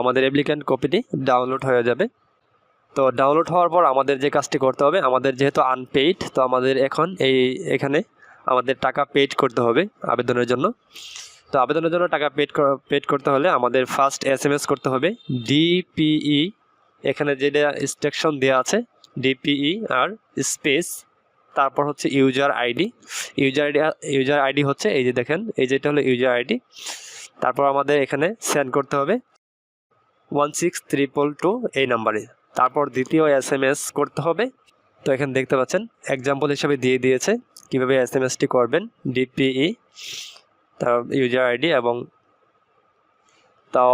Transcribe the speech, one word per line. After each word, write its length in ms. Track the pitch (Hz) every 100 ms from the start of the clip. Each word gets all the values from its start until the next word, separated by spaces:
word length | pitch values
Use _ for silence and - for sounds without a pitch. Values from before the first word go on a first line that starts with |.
আমাদের 200 | 123 127 131
অ্যাপ্লিক্যান্ট 360 | 143 147 151 -
কপিটি 300 | 131 139 185 - 147 131
ডাউনলোড 340 | 127 127 131 135
হয়ে 140 | 123 120
যাবে। 160 | 120 226 - _ _ _ _ _ _ _ -
তো 80 | 131 123
ডাউনলোড 280 | 135 156 151
হওয়ার 160 | 175 175 175
পর 80 | 156
আমাদের 220 | 131 135 135
যে 60 | 143 147
কাজটি 220 | 143 139 131
করতে 160 | 127 143
হবে, 100 | 185 135
আমাদের 240 | 127 135 127
যেহেতু 220 | 139 160 131
আনপেইড, 440 | 127 127 139 147 202 -
তো 60 | 147 127
আমাদের 260 | 127 127 135 135
এখন 200 | - 170 190 135
এই, 100 | 131 127 131 156 139
এখানে 240 | 139 147 - _ - - -
আমাদের 240 | 127 120 127 131
টাকা 160 | 143 139
পেইড 180 | 143 139 -
করতে 200 | 135 117 120
হবে 140 | 120 208 - 117
আবেদনের 340 | 117 120 120 120
জন্য। 140 | 123 185 - _ - - - - - _
তো 40 | 139
আবেদনের 280 | 127 156 160
জন্য 120 | 175 175 156
টাকা 120 | 147 143
পেইড 160 | 143 -
কর-, 220 | 139 135 -
পেইড 160 | 143 -
করতে 180 | 143 143
হলে 140 | 135 175 143
আমাদের 260 | 123 127 127 -
ফার্স্ট 260 | 135 - 135
এসএমএস 300 | 131 143 143 -
করতে 160 | 139 139
হবে 160 | 131 165 233 - 127 117
ডিপিই, 920 | 143 165 180 175 - 156 156 147 143 175 - _ _ _ _
এখানে 280 | 139 - 147 135
যেটা 180 | 143 147 147 - 135
ইনস্ট্রাকশন 460 | - 147 - 160 143
দেওয়া 160 | 135 131
আছে 140 | - 214 240 _ - -
ডিপিই 500 | 127 131 - 143 143 208 214 127
আর 100 | 156 220 _ - 135
স্পেস, 360 | - 151 139 - - - _ _ _ _ -
তারপর 280 | 135 147 147
হচ্ছে 180 | 139 160 139
ইউজার 340 | 135 127 139 117
আইডি। 240 | 120 123 214 - - - - -
ইউজার 240 | 135 135 147
আইডি, 120 | 143 156 - - 139
ইউজার 240 | 131 147 139
আইডি 160 | 139 143
হচ্ছে 180 | 139 214 156
এই 60 | 127
যে 60 | 123
দেখেন, 200 | 120 170 220 -
এই 60 | 127
যেটা 140 | 135 147
হলো 120 | 147 127
ইউজার 220 | 123 127 120
আইডি। 180 | 123 247 - - - - - - - -
তারপর 220 | 127 127 139
আমাদের 220 | 139 139 147 131
এখানে 220 | 139 170 226 -
সেন্ড 180 | 151 131 139
করতে 180 | 135 143
হবে 160 | 143 247 - _ _ _ _ _ _ _ _ _ _ 143
ওয়ান 140 | 147 -
সিক্স 180 | 170 - -
ট্রিপল 360 | 139 135 151 147 147
টু 100 | 170 247 220 139
এই 60 | 127
নাম্বারে। 300 | 117 110 107 117 _ _ -
তারপর 240 | 127 147 143 127
দ্বিতীয় 280 | 131 160 156 135
এসএমএস 420 | - 139 135 143 - -
করতে 200 | 143 - 160
হবে। 180 | 165 254 - _ _ _ _
তো 40 | - 131
এখানে 160 | 139 127
দেখতে 180 | 127 135
পাচ্ছেন 220 | 127 - 233 _ - 139
এক্সাম্পল 320 | 127 139 147 143
হিসেবে 200 | 147 139
দিয়ে 140 | 127 127 123
দিয়েছে 260 | 127 - 240 - - -
কীভাবে 240 | 131 127 135
এসএমএসটি 440 | 123 139 127 - 139 127
করবেন, 280 | 117 160 226 - 139 127
ডিপিই, 540 | 127 - 135 131 160 240 _ - - - - - _ _ _ _
তার 160 | 123 120 120 139
ইউজার 240 | 127 127 127
আইডি 180 | 120 160 139
এবং 160 | 120 120 131 _ _ _ _ _ _ _ _ _ _ _ _ _ _ _ _
তাও 180 | 127 123